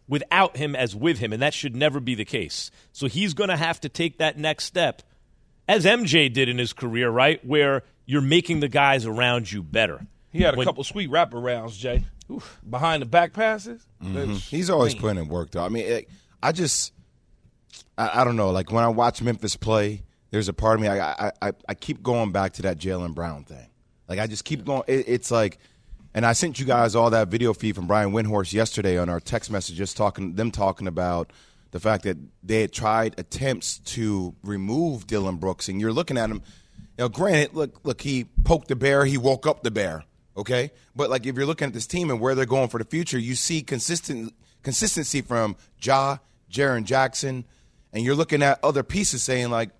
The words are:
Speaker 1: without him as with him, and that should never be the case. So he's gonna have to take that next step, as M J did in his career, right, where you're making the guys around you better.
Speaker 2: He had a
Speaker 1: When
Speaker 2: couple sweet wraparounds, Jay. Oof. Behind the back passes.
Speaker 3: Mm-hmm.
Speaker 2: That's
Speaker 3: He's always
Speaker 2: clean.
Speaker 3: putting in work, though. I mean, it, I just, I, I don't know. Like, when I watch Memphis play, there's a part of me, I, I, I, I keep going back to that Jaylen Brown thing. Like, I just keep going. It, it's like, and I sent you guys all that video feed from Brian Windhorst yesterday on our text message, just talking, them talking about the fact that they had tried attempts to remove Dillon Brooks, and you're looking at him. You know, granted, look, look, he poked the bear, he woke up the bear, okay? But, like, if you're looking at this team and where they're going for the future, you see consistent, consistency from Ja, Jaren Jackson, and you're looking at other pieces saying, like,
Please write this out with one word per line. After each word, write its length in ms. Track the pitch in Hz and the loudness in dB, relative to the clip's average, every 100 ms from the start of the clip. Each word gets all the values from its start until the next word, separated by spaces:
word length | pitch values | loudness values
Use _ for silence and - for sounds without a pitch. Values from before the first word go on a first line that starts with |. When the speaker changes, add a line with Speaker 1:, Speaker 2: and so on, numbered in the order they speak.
| - | -4
Speaker 1:
without 480 | 143 - 180 190 131 | -4 2 2 2 0
him 180 | 147 | -4
as 200 | 131 123 104 | -2 -2 0
with 220 | 156 127 | 0 0
him, 120 | 110 | -2
and 80 | 107 | 0
that 140 | 143 | 0
should 220 | - 143 120 | -2 -6 0
never 240 | 151 139 | 2 2
be 160 | 123 113 | -4 -4
the 80 | |
case. 460 | 104 127 78 - - _ _ | -2 -4 -4 -8 -12 _ _
So 140 | - 139 | -6 -4
he's 260 | 131 202 | 0 -2
gonna 220 | 143 202 160 | 0 0 0
have 240 | 165 165 | -2 -4
to 60 | 156 | -6
take 300 | - 165 - | -4 -4 0
that 180 | 156 143 | -2 0
next 280 | 156 151 | -4 -4
step, 380 | - 185 151 - _ _ _ _ _ _ - | -4 0 0 -2 _ _ _ _ _ _ 2
as 180 | 208 170 | 4 6
M 180 | 240 | 4
J 240 | 196 160 139 | 4 4 4
did 200 | 120 127 | 2 0
in 100 | 123 | 0
his 140 | 120 | -4
career, 360 | - 123 117 123 | -4 -4 0 0
right, 340 | 117 139 160 123 | 4 4 2 0
where 380 | 151 139 135 - _ - | 2 2 2 -4 _ -2
you're 140 | 143 | 0
making 380 | 135 170 170 160 | 4 4 4 0
the 100 | 143 | 0
guys 380 | 143 139 135 113 | 2 4 4 0
around 460 | 110 123 120 101 | 0 2 2 -2
you 100 | 101 | -6
better. 420 | 80 107 104 69 - _ _ | -2 0 0 0 -12 _ _
Speaker 2:
He 100 | 160 | 2
had 120 | 180 | 4
a 20 | 127 | 4
Speaker 1:
When 100 | 131 | 0
Speaker 2:
couple 160 | 143 | -2
sweet 280 | 139 202 160 | -4 -6 0
wraparounds, 680 | 151 170 120 123 120 113 101 | 2 2 0 -4 -4 -6 -8
Jay. 260 | 123 120 - - - | -2 0 -2 -8 -14
Oof. 320 | - - - 104 | -14 -14 -18 -10
Behind 320 | 123 160 160 | -2 0 0
the 40 | 120 | 2
back 260 | 170 170 | 4 4
passes. 540 | - 220 214 208 233 _ - | 2 -2 -2 -8 -18 _ -14
Speaker 3:
Mm-hmm. 120 | 95 92 98 | -8 -4 -4
Speaker 2:
That's 160 | 101 - | -6 -4
Speaker 3:
He's 200 | 151 180 | -4 2
always 220 | 165 117 | 4 4
Speaker 2:
clean. 60 | 110 | 2
Speaker 3:
putting 200 | 110 98 | -2 -2
in 40 | 78 | -2
work, 220 | 87 80 | -4 -6
though. 120 | 90 | -4
I 40 | 90 | -4
mean, 160 | 113 101 | -2 -2
it, 220 | 117 - - _ _ | -4 -4 -20 _ _
I 100 | 131 | -2
just, 400 | 165 160 - - _ - _ _ _ _ _ _ - - - | 0 0 -2 -4 _ -20 _ _ _ _ _ _ -20 -14 -4
I, 220 | 113 104 | 0 2
I 40 | |
don't 120 | 123 117 | 4 4
know. 140 | 98 | 2
Like, 200 | 92 92 | 2 0
when 120 | 113 | 2
I 40 | 117 | 2
watch 340 | 113 120 - | 4 2 2
Memphis 340 | 117 110 104 - | -2 -2 -4 -4
play, 460 | 110 110 104 104 - _ _ | 0 2 2 -4 -14 _ _
there's 180 | 104 101 | -4 -2
a 40 | |
part 240 | 90 110 110 | 0 4 4
of 40 | |
me, 80 | 107 | 4
I, 400 | 98 78 - 101 | 0 -2 -2 -4
I, 40 | - | -4
I, 100 | 101 - - | -4 -6 -8
I 60 | |
keep 280 | 101 - 147 | -10 -8 -6
going 300 | 113 120 107 | 0 0 2
back 220 | 98 95 | 0 -2
to 80 | - | -2
that 160 | 95 82 | -4 -2
Jaylen 360 | 95 92 87 | -4 -4 -4
Brown 300 | 73 82 73 | -6 -6 -8
thing. 240 | 69 65 58 _ _ _ - | -14 -20 -20 _ _ _ -8
Like, 100 | 92 | -4
I 80 | 110 | -4
just 180 | 107 | -6
keep 200 | - 151 | -6 -6
going. 180 | 101 135 123 | -4 -4 0
It, 220 | 131 123 | 0 2
it's 220 | 120 - | -2 2
like, 280 | 117 104 - _ _ - - - | 2 2 -2 _ _ -20 -20 -8
and 120 | 107 117 | 0 2
I 60 | |
sent 260 | 117 175 131 | 2 0 -2
you 60 | 131 | 2
guys 280 | 120 117 110 | 4 4 4
all 140 | 117 | 4
that 180 | 113 101 | 4 2
video 240 | 107 120 | 2 0
feed 220 | 107 110 92 | 0 -2 -2
from 100 | 87 | 0
Brian 260 | 104 101 | 2 2
Windhorst 400 | 107 107 104 90 | 0 0 0 0
yesterday 460 | 101 113 - 101 90 | 0 0 0 0 2
on 100 | 87 | 0
our 120 | 85 | -4
text 300 | - 117 - | -4 -6 -4
message, 260 | 104 - 82 | -6 -6 -8
just 200 | 98 - | -6 -2
talking, 380 | 104 95 95 | -2 -2 -6
them 160 | 90 117 | -4 -4
talking 360 | 107 98 92 95 | 0 -2 -2 -6
about 460 | 82 90 85 82 - _ _ _ | -2 -2 -2 -4 -10 _ _ _
the 60 | 87 | -4
fact 220 | 110 104 | 0 0
that 120 | 101 80 71 _ | -2 -6 -10 _
they 200 | 92 110 | -2 0
had 100 | 104 | 0
tried 460 | - 110 113 113 - | -2 0 2 0 -4
attempts 600 | 87 - 135 117 - - | -10 -6 -4 -4 -6 -10
to 560 | - - 110 98 90 87 | -10 -4 -2 -2 -4 -8
remove 640 | 101 101 95 131 170 123 92 | -10 -6 -4 -2 -2 -4 -4
Dillon 300 | 107 95 90 | -2 -2 -2
Brooks, 320 | 95 90 - | -4 -4 -6
and 120 | 95 | -2
you're 120 | 101 | -2
looking 260 | 90 - 131 | 0 -2 -2
at 120 | 110 | -2
him. 120 | 107 - - _ - - - | -4 -10 -20 _ -20 -14 -4
You 60 | |
know, 40 | 123 | -4
granted, 460 | 113 196 160 147 | 0 2 4 2
look, 260 | 156 143 - | 0 -4 -6
look, 160 | 143 - | -6 -6
he 240 | 143 131 117 - | -2 -4 -2 0
poked 240 | 107 160 - | 4 4 2
the 80 | 131 | 0
bear, 280 | 139 139 | 4 4
he 120 | 139 139 | 4 2
woke 300 | 127 131 156 | 2 2 2
up 160 | - | 0
the 80 | 120 | 0
bear, 340 | 107 95 80 - _ _ 98 | 0 -2 -4 -12 _ _ -10
okay? 360 | 104 123 143 - _ 123 | -2 0 0 -6 _ -2
But, 140 | 139 | 0
like, 160 | 131 117 | 0 -2
if 100 | 127 | -2
you're 100 | 139 | -2
looking 220 | 160 143 | 0 -2
at 60 | |
this 120 | 113 - | -4 -6
team 240 | 175 170 | -2 0
and 100 | 120 | 0
where 140 | 123 | 0
they're 100 | 131 | 2
going 240 | 123 135 123 | 2 2 0
for 100 | 117 | -2
the 60 | |
future, 340 | 110 160 170 127 | -4 -4 -2 -2
you 180 | 117 127 | -2 -2
see 260 | - 160 | -2 -2
consistent, 720 | 127 127 - 170 - 127 113 - _ _ | -2 -4 -2 -4 -4 -8 -10 -14 _ _
consistency 560 | - 123 214 170 143 139 | -6 -2 -2 -2 -2 -4
from 320 | 117 120 110 92 _ _ | -2 0 -2 -4 _ _
Ja, 360 | 120 135 135 143 _ _ _ | 2 2 2 -4 _ _ _
Jaren 340 | 101 139 123 | 0 0 0
Jackson, 600 | 104 131 131 - 135 127 120 _ _ _ _ | 0 2 2 0 -6 -6 -12 _ _ _ _
and 120 | 110 | -4
you're 120 | 120 143 | 0 2
looking 260 | 156 147 | 2 4
at 160 | 143 - | 4 4
other 180 | 143 139 | 2 2
pieces 400 | - 185 202 127 | 0 -2 -2 -2
saying, 280 | - 127 120 | -2 -2 0
like, 200 | 117 110 - | -2 -4 -8